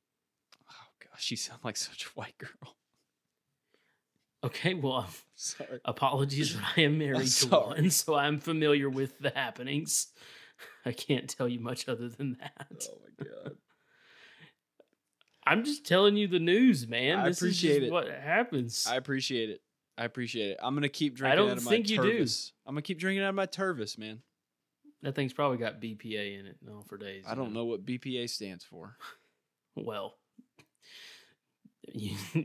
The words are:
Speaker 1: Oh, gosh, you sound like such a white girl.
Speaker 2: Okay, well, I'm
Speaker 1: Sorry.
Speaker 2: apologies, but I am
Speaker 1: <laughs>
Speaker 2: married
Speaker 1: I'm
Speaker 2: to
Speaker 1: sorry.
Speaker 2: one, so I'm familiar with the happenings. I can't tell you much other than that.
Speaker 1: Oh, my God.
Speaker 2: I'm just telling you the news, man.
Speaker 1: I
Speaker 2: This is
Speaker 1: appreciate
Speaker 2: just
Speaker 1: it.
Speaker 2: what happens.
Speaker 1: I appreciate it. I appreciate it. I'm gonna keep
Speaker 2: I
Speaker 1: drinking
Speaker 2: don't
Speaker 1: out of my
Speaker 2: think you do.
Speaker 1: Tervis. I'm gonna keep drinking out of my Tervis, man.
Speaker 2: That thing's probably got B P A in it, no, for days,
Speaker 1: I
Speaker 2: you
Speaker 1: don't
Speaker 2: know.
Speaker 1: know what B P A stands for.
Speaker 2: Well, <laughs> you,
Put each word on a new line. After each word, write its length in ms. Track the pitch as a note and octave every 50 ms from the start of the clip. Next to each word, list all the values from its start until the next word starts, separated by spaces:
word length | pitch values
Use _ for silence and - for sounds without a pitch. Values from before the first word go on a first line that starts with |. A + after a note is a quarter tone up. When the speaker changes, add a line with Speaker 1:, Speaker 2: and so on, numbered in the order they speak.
| _ _ _ _ _ _ _ _ _ _ - _ _ -
Speaker 1:
Oh, 160 | - - - - _ _ - -
gosh, 220 | - - - -
you 40 | B2
sound 240 | - - - - - -
like 120 | A#2 G2+
such 280 | - - - - - -
a 20 | -
white 280 | - - A2+ - - -
girl. 380 | C#3 - - _ - - - _ _ _ _ _ _ _ _ _ _ _ _ _ _ _ _ _ _ _ _ _ _ _ _ _ _ _ _ _ _ _ _ _ -
Speaker 2:
Okay, 300 | B2+ - - - F3+ F#3
well, 180 | E3+ C#3 C3+ B2+ B2
I'm 80 | G#2 F2+ E2 - - _ _
Speaker 1:
Sorry. 460 | - - - - - - - C3 - -
Speaker 2:
apologies, 680 | - A2+ - C#3 C3 C#3+ C3+ C#3 C#3 C3+ C#3 D3+ A#2+ A2+
but 80 | A2 G2+ - -
I 60 | E3+
am 140 | D#3+ C#3+ D3+ D#3
Speaker 1:
<laughs> 0 |
Speaker 2:
married 180 | D3+ C#3 C3+
Speaker 1:
I'm 60 | B2+ C3+
Speaker 2:
to 40 | B2+
Speaker 1:
sorry. 520 | B2+ - C3+ A#2+ - D3 A2+ G#2+ - D#3
Speaker 2:
one, 80 | D3+ F#3
so 240 | D3 - - D#3+ D3+
I'm 240 | C#3+ C#3+ D3 D3+ C#3+
familiar 500 | - E3 D#3+ D#3 D#3 D3 D3 C#3+ C#3 C#3
with 300 | C3 C3+ C3+ C3 - -
the 120 | C#3 C#3
happenings. 760 | - C3+ C3 A2+ - B2 B2 C3+ C#3+ D3+ D#3+ D3+ - - - - _ - - - - - - - _ - - - - - -
I 80 | B2
can't 360 | A#2 - - - C#3+ B2 C3 B2+
tell 200 | - - B2+ B2
you 100 | A#2+ A#2
much 300 | A2+ A#2+ A#2+ - - C3
other 200 | B2 A2+ A#2+ A#2+
than 280 | A2+ - C#3+ C3+ B2 -
that. 480 | - C#3+ - - C#3 - F3 - - -
Speaker 1:
Oh, 100 | G#1 G1+ G1+ G#1 _ -
my 80 | -
God. 300 | A1 G#1+ G#1 - - - - _ _ _ _ _ _ _ _ _ - - - - - - - - - _ _ _ _ _ _ _ _ _ _ _ _ _ _ _ _ _ _ -
Speaker 2:
I'm 200 | - D#3 A3 A#3+
just 200 | D4 D4 - -
telling 320 | - E3+ F#3 G3+ G3+ G#3
you 120 | G#3 G#3 F#3
the 100 | F3+ E3+
news, 480 | E3 E3+ F#3 A3+ C4 B3+ F#3+ C3 A#2
man. 320 | A2+ A#2 A#2+ B2+ C#3+ F3 G3+
Speaker 1:
I 60 | - -
Speaker 2:
This 100 | F3+ -
is 40 |
Speaker 1:
appreciate 320 | F3+ F3+ F#3 E3+ F3 D#3 C#3+ C#3+
Speaker 2:
just 60 | C3 A#2
Speaker 1:
it. 40 |
Speaker 2:
what 160 | E3+ F3 - -
happens. 800 | - - C3+ D3+ F3 A3 B3 B3 - C3+ B2 A#2 - - - -
Speaker 1:
I 60 | A#2+
appreciate 540 | C3 C3 C#3+ C3+ C3+ B2+ - C3 A#2 A2+ G#2+
it. 100 | F#2+ - _ _ _ _ _ _ _ -
I 60 | A#2
appreciate 460 | A#2 - B2+ A#2+ A2+ A#2+ A2+ G#2 G2
it. 80 | F#2+ -
I'm 120 | - B2+ C#3
gonna 140 | D3 C#3+ C#3
keep 240 | - - D#3 C#3+ A#2+
Speaker 2:
I 20 |
Speaker 1:
drinking 220 | B2 C3+ C3 C#3+ F3+
Speaker 2:
don't 120 | G#3 G#3
Speaker 1:
out 40 | G3+ B2
of 60 | A#2+
my 60 | C#3+
Speaker 2:
think 180 | G#3 A#3 G#3+ G3+
you 140 | A3 G3+
do. 180 | - G#3 A#3 A3
Speaker 1:
Tervis. 300 | D3 A2+ - - - - - _ _
I'm 80 | C3+ C#3
gonna 80 | D3+
keep 160 | D3 - F#3 D#3
drinking 260 | F3+ F#3+ F#3+ G3 G3
out 60 | G3
of 40 | F#3+
my 120 | G3 F#3+
Tervis, 500 | F#3 - F#3 F#3+ F#3+ E3+ B2 G#2+ - -
man. 240 | A2 G#2+ G#2+ A2 A#2+ - _ _ _ _ _ _ _ _ _ _ _ _ - _ _
Speaker 2:
That 120 | - C#3+ C3
thing's 180 | C#3+ C3+ B2
probably 240 | - - D3 C#3 B2+
got 240 | A#2 A#2 G#2+ - G#2+
B 140 | A2 A2+ G#2+
P 220 | G#2 - A2 G#2+ G#2
A 160 | G#2 G2+ G2+
in 100 | G2 G2
it, 100 | F#2+ - -
no, 200 | - G#2+ G#2 G#2
for 160 | G2+ - G#2 G2+
days, 260 | G2+ G2 G2 G2 F#2+
Speaker 1:
I 40 | A2+
Speaker 2:
you 60 | A2+
Speaker 1:
don't 180 | C3+ C3 A2 G#2+
Speaker 2:
know. 60 | A#2
Speaker 1:
know 40 | A#2
what 200 | A#2 A2+ F#2+ G2
B 100 | B2+ B2+
P 220 | B2+ - C3 B2+ B2
A 80 | A#2+ A#2
stands 340 | - - G#2+ F#2+ F2+ F2 -
for. 320 | - - E2+ - G#2 A#2 - - - - - _ _ _ _ _ _ _ _ _ _ _
Speaker 2:
Well, 420 | - G#2+ A2+ G#2+ G2+ - - - _ _ _ _ - - _ _ - - _ _ _ _ - - - - -
<laughs> 840 | - - - _ _ _ _ _ _ _ - _ _ _ - - -
you, 220 | A2+ G#2+ G2 G2+ G2+ G#2 - - E3